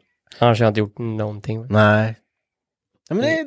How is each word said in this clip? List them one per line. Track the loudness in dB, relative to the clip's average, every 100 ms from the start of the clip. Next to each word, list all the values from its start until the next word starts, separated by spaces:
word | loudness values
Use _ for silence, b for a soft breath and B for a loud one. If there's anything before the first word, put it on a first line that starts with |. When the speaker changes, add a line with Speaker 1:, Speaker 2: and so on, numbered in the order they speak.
| _ _ _ -2
Speaker 1:
Annars | 0 2
har |
jag | 2
inte | 0
gjort | -4 -6
någonting. | -8 -6 -8 -10 -8 -10 -2
Speaker 2:
Nej. | 4 4 4 0 -6 _ _ _ _ _ _ _ _ _
Ja, |
men | -2
det, | -2 -2